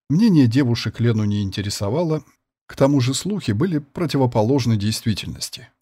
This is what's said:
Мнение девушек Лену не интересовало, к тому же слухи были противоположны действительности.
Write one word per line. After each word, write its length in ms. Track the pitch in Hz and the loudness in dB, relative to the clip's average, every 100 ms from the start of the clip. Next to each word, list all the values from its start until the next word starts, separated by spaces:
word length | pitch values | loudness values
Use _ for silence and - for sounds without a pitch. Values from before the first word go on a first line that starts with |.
| - | -2
Мнение 380 | 151 233 165 123 | 2 4 6 4
девушек 520 | 123 127 117 113 - | 4 2 0 -4 -2
Лену 240 | 117 110 | 0 2
не 180 | 104 104 | 0 -2
интересовало, 800 | 98 101 101 - 101 139 175 156 - _ _ _ - | -4 -4 -6 -6 -4 -2 -2 -4 -6 _ _ _ -16
к 80 | - | 0
тому 240 | 139 143 | 2 4
же 140 | 123 | 0
слухи 380 | 139 180 208 - | -2 -4 -4 -4
были 260 | 104 185 151 | -2 0 -2
противоположны 960 | - - 160 139 127 120 107 139 117 110 | -6 -6 -4 0 0 2 2 2 2 0
действительности. 920 | 104 110 117 98 78 - - - 123 _ | 0 -2 -2 -4 -6 -10 -12 -12 -20 _